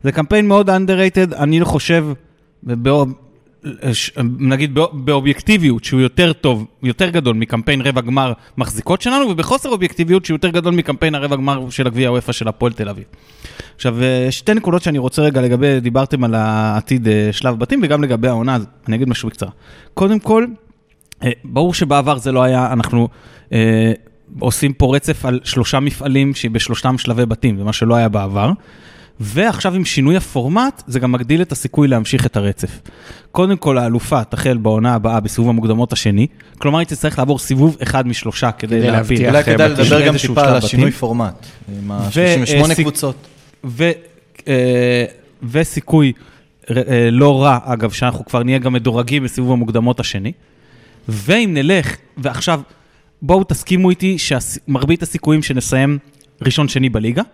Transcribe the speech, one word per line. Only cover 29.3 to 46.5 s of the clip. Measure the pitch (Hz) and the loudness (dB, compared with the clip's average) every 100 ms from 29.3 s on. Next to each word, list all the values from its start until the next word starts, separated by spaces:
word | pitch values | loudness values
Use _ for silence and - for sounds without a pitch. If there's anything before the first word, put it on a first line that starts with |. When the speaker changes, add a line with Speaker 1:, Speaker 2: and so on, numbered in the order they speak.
| 120 220 - 185 | 0 0 0 -2
Speaker 1:
עם | 185 | -2
שינוי | 175 - 135 180 | -2 0 2 2
הפורמט, | - 139 123 196 262 - - | 0 -4 -2 0 0 -4 -6
זה | 123 | -2
גם | 123 | 0
מגדיל | 123 117 160 | -2 0 0
את | 180 | 0
הסיכוי | 131 127 - 143 | -4 -4 2 2
להמשיך | 123 107 131 - | 2 0 0 0
את | 107 | 0
הרצף. | 101 - - - - - - - - | -2 -2 -8 -10 -20 -20 -20 -20 -6
קודם | - 185 196 | 0 0 0
כל, | 151 131 | 0 0
האלופה | 120 117 - 139 | 0 -2 0 -2
תחל | 110 - - 123 | -2 -4 -2 0
בעונה | 110 110 117 | 2 2 2
הבאה | 120 110 113 | 0 0 -2
בסיבוב | 104 - 120 | -2 0 2
המוקדמות | 113 110 110 123 | 2 2 0 0
השני, | - 110 101 135 - - - | -2 0 2 0 -4 -20 -4
כלומר, | 143 156 | 0 0
היא | 170 | -2
תצטרך | 151 151 147 | -2 -4 0
לעבור | 135 135 | 0 0
סיבוב | - 131 156 151 | 0 2 2 2
אחד | 127 131 123 | -2 -2 -2
משלושה | 117 113 - 123 | -4 -6 -2 -4
כדי | - 110 113 | -4 -2 0
Speaker 2:
כדי | 117 | 2
Speaker 1:
להפיל. | 113 113 123 | 0 0 0
Speaker 2:
להבטיח. | 123 | 4
Speaker 3:
אולי | 143 | 2
כדאי | 147 113 156 | 4 4 4
Speaker 1:
בתים. | 143 | 4
Speaker 3:
לדבר | 123 147 147 | 4 4 4
גם | |
Speaker 1:
איזשהו | 143 131 | 2 0
Speaker 3:
טיפה | 127 139 | 2 4
על | |
Speaker 1:
שלב | 127 | 2
Speaker 3:
השינוי | 107 123 139 | 2 2 2
Speaker 1:
בתים. | - | 0
Speaker 3:
פורמט, | 120 117 107 - - - - 101 | -4 -2 -4 -6 -20 -20 -16 -12
עם | 101 | -8
Speaker 1:
ו-, | |
Speaker 3:
השלושים | 101 104 127 180 170 | -6 -2 2 2 2
ושמונה | 120 143 151 | 2 4 4
Speaker 1:
אה, | |
סיכ-, | 160 | 2
Speaker 3:
קבוצות. | 151 147 139 127 - - _ _ | 0 -2 -6 -6 -16 -20 _ _
Speaker 1:
ו-, | 131 117 170 165 - _ _ - - | -12 -2 -2 -2 -10 _ _ -16 -2
אה, | 131 127 123 123 123 117 - _ _ | 0 2 2 2 0 -4 -10 _ _
וסיכוי | 120 139 165 - - 160 139 113 - - _ | -4 -2 -2 -4 2 4 4 0 -14 -20 _